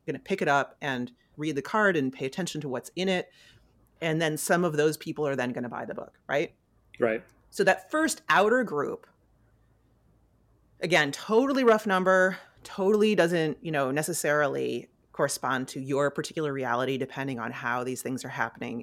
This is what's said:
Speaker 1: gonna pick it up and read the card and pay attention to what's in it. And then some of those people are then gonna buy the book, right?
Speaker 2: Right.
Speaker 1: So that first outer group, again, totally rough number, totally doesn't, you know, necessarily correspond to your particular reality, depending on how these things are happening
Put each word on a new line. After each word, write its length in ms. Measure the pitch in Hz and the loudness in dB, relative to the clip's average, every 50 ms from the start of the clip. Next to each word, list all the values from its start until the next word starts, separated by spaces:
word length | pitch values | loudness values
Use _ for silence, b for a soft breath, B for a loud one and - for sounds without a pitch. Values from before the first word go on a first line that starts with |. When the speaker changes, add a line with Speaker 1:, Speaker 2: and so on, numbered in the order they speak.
| - | -8
Speaker 1:
gonna 120 | - 143 135 | -8 -8 -6
pick 240 | - - 196 196 | -4 -6 -4 -2
it 60 | 185 156 | 2 2
up 280 | 143 143 127 - - - | 2 2 2 0 -6 -10
and 320 | - 143 131 123 123 123 - _ _ _ _ | -6 -6 -4 -4 -6 -8 -10 _ _ _ _
read 200 | - 151 156 147 | -8 -6 -4 -4
the 60 | 139 | -4
card 340 | 135 - - 220 208 196 180 | -6 -2 0 2 2 4 2
and 160 | 156 135 131 | 2 0 -2
pay 140 | 131 - 143 | -4 -6 -8
attention 340 | 135 - - 175 170 - 156 | -8 -6 -6 -6 -6 -6 -8
to 80 | 147 143 | -8 -6
what's 220 | 127 123 - - - | -8 -8 -8 -8 -6
in 140 | 170 185 190 | -4 -2 0
it. 220 | 185 180 - - b b b b b b b _ _ _ _ _ _ - | 0 -2 -2 -6 b b b b b b b _ _ _ _ _ _ -6
And 200 | 160 165 156 160 | -2 0 0 2
then 160 | 165 156 156 | 2 0 0
some 260 | 151 - - 185 170 180 | -2 0 0 2 2 2
of 120 | 175 151 | 0 2
those 200 | 147 151 160 151 | 2 2 2 2
people 300 | - - 160 151 147 151 | -2 -8 -8 -6 -4 -2
are 100 | 143 139 | -2 0
then 160 | 127 123 123 | -2 -2 -2
gonna 160 | 120 123 120 120 | -4 -6 -8 -8
buy 160 | 117 - 123 | -8 -8 -8
the 100 | - - | -8 -10
book, 240 | - - - _ _ _ - | -10 -12 -14 _ _ _ -2
right? 260 | 139 147 160 - _ _ _ _ _ _ _ _ _ - | -2 -2 -2 -2 _ _ _ _ _ _ _ _ _ -2
Speaker 2:
Right. 220 | 123 113 110 117 - _ _ _ _ _ | 0 0 0 -2 -6 _ _ _ _ _
Speaker 1:
So 140 | - - 196 | -2 0 2
that 260 | 190 185 - - - | 2 2 2 0 -4
first 320 | - 311 320 285 - - _ - | 0 0 0 0 -2 -4 _ 2
outer 340 | 156 175 202 214 240 254 | 4 4 6 6 4 2
group, 440 | 247 185 151 147 143 - - - - _ _ _ _ _ _ _ _ _ _ _ _ _ _ _ _ _ _ _ _ _ _ _ _ _ _ _ _ _ _ _ _ _ _ - | 2 0 -2 -2 -2 -4 -4 -8 -12 _ _ _ _ _ _ _ _ _ _ _ _ _ _ _ _ _ _ _ _ _ _ _ _ _ _ _ _ _ _ _ _ _ _ -6
again, 320 | - 175 175 165 151 139 | -2 2 4 4 4 2
totally 520 | 139 - - - 220 226 269 269 285 269 262 | -2 -6 -2 2 4 4 4 4 2 4 6
rough 220 | 233 220 214 - | 6 6 4 4
number, 520 | 214 190 185 185 190 190 185 185 190 185 B B B B B | 2 2 2 4 6 6 6 6 4 2 B B B B B
totally 520 | - - - - 190 190 220 208 214 214 214 | -20 -14 -6 -2 2 4 4 6 6 4 6
doesn't, 440 | 185 226 220 180 170 160 156 - - | 4 4 4 4 2 0 0 -2 -6
you 80 | - 165 | -6 -4
know, 180 | 156 143 139 131 | -2 0 0 0
necessarily 1000 | 135 147 156 - 170 - - 151 147 147 147 139 135 139 131 123 123 120 - - _ _ _ _ | 0 -2 -2 -2 -4 -2 0 0 2 2 2 0 0 -2 -4 -4 -4 -6 -8 -12 _ _ _ _
correspond 560 | - - 151 139 - - - 127 131 131 131 - | -2 -2 0 0 0 -2 -2 -2 -2 -2 -4 -6
to 120 | - 143 | -8 -10
your 300 | 135 135 139 135 143 143 | -6 -4 0 0 0 0
particular 420 | 139 - 151 - - 165 156 147 | 0 -4 -8 -6 -6 -4 -4 -4
reality, 460 | 139 135 127 120 117 123 131 131 139 127 | -4 -4 -2 -2 0 0 0 0 -2 -4
depending 400 | 131 131 - 143 135 139 135 117 | -4 -6 -6 -8 -6 -6 -6 -6
on 140 | 110 120 | -6 -8
how 320 | 135 131 131 120 120 123 127 | -8 -6 -4 -4 -2 -2 -4
these 180 | 127 131 120 | -4 -6 -6
things 220 | - 135 131 120 - | -6 -6 -8 -8 -8
are 40 | 127 | -8
happening 540 | 127 131 113 117 - - 117 120 117 120 | -4 -4 -4 -4 -4 -8 -10 -8 -8 -10